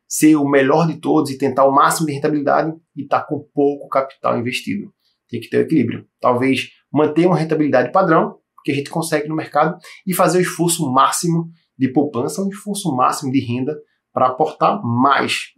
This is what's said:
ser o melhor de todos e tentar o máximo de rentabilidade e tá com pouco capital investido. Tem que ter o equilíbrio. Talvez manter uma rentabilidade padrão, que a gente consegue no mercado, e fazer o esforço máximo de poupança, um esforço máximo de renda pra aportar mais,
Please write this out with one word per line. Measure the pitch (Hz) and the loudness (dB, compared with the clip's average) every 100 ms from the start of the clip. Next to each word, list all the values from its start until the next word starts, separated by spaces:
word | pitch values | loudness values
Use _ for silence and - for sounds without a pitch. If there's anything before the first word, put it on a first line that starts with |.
| - | -10
ser | - 156 156 | 2 4 4
o | 139 | 4
melhor | 139 135 143 165 | 4 4 4 2
de | 151 | -2
todos | 135 156 135 | 0 0 0
e | 131 | -2
tentar | 139 131 | -2 2
o | 139 | 4
máximo | 135 160 160 160 | 4 2 2 -4
de | |
rentabilidade | 135 151 151 139 143 156 160 _ | -2 -2 -2 0 0 0 -6 _
e | - | -14
tá | 139 127 | -4 -4
com | - 147 147 | -2 -8 -6
pouco | - 143 143 - | 0 0 0 -4
capital | 139 135 - 123 123 | -4 -4 -4 -2 -2
investido. | 117 127 - - 104 _ _ _ _ | -2 -6 -6 -8 -8 _ _ _ _
Tem | 120 | -12
que | - | -4
ter | 123 | -2
o | |
equilíbrio. | - 160 117 - - _ | 0 0 0 -4 -12 _
Talvez | 127 120 131 127 - _ _ | 0 0 0 -2 -4 _ _
manter | 139 151 151 175 | 0 0 2 2
uma | 160 | 2
rentabilidade | 156 151 151 123 120 | 0 -2 0 0 2
padrão, | 190 185 165 220 - _ _ | 2 2 2 0 -6 _ _
que | - | -6
a | |
gente | 139 143 | -4 -4
consegue | 170 160 151 147 | -6 -2 -4 -4
no | |
mercado, | 156 160 147 160 170 - - - | -6 -4 0 0 -2 -12 -14 -4
e | |
fazer | 180 175 175 | 0 2 2
o | |
esforço | 175 - 170 165 143 | 0 0 -2 0 0
máximo | 127 135 - 170 165 170 - _ - | 2 2 2 -2 -2 -4 -10 _ -4
de | 127 | -2
poupança, | 151 143 120 143 156 | 0 -2 -2 -4 -4
um | 196 | -6
esforço | 196 208 196 175 | -6 -8 -6 -4
máximo | 127 135 147 139 | 0 0 0 -2
de | 131 | -2
renda | 113 120 127 151 - _ _ | -2 -4 -4 -8 -12 _ _
pra | - 127 | 0 0
aportar | - 151 - 170 202 | 0 -2 0 0 0
mais, | 127 120 135 131 123 - - | -2 2 2 2 0 -4 -8